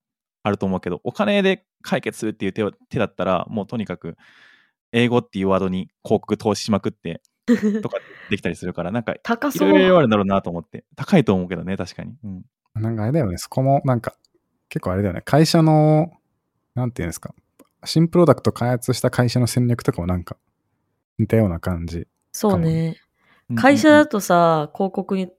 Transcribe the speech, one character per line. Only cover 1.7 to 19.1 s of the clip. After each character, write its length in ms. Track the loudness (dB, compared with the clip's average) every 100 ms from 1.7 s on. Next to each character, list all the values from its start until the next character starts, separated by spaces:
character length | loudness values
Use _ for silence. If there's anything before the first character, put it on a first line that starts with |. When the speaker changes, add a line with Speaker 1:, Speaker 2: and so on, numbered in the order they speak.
| _
Speaker 1:
解 180 | -6 -4
決 180 | -4 -6
す 80 | -8
る 40 |
っ 40 |
て 100 | -4
い 40 | -6
う 40 |
手 120 | -4
は、 80 | -4 -6 _
手 100 | -4
だ 60 |
っ 100 | -4
た 100 | -2
ら、 220 | -2 -2 -2
も 140 | -8
う 40 | -8
と 100 | -8
に 100 | -8
か 100 | -10
く 200 | -12 -16 _ _ _ _ _ _ _
英 160 | 0 2
語 100 | 2
っ 100 | 0
て 100 | -2
い 60 |
う 40 | 0
ワ 100 | 2
ー 20 |
ド 80 | 0
に 220 | -4 -8 _
広 180 | -2 -2
告 140 | 0 -2
投 180 | -2
資 100 | -2
し 60 | -2
ま 80 | -2
く 80 | -2
っ 40 |
て、 300 | -8 -12 -12 _ _ -2
Speaker 2:
<laughs> 340 | 0 0 -2
Speaker 1:
と 60 | -6
か 100 | -10 -12 -20 -8
で 80 | -6
き 60 |
た 60 | -4
り 80 | -6
す 100 | -8
る 80 |
か 80 | -6
ら、 80 | -6
な 100 | -6
ん 20 |
か、 100 | -6 -8
Speaker 2:
高 300 | -6 -4 -4
そ 120 | 0
う。 40 | 4
Speaker 1:
い 40 |
ろ 60 | 6
い 100 | 6
ろ 100 | 4
あ 20 |
る 80 | 4
ん 20 |
だ 60 | 2
ろ 80 |
う 20 | 2
な 160 | 0
と 80 | -2
思 100 | -8
っ 80 | -12
て。 160 | -18 -20 -14
高 200 | 2 2
い 80 |
と 80 | 4
思 120 | 0
う 40 | -2
け 60 |
ど 80 | -6
ね、 140 | -6 -8
確 180 | -8
か 80 | -12
に。 140 | -16 -14
う 40 | -14
ん。 160 | -14 -16 _ _
Speaker 3:
な 160 | -8 -6
ん 60 | -4
か 80 |
あ 20 | -2
れ 60 |
だ 80 | -2
よ 100 | -2
ね、 80 | -4
そ 100 | -6
こ 140 | -2
も、 180 | 2 2
な 100 | 2
ん 60 | -2
か、 160 | -4 -12 _ _ _ _ _
結 140 | -8
構 100 | -4
あ 40 | -2
れ 60 |
だ 60 | -2
よ 60 |
ね、 80 | -4
会 220 | 0 2 4
社 160 | 4
の、 500 | 4 4 4 4 0 -6 _ _ _ _ _
な 120 | -6 -6
ん 40 |
て 120 | -4
い 20 |
う 40 | -6
ん 20 |
で 20 |
す 80 | -8
か、 140 | -14 -20 _ _ _ _
新 240 | -4 0 2
プ 100 | 4
ロ 60 |
ダ 100 | 4
ク 80 | 4
ト 100 | 2
開 180 | -2 -2
発 220 | -2 -2
し 60 | -2
た 100 | -2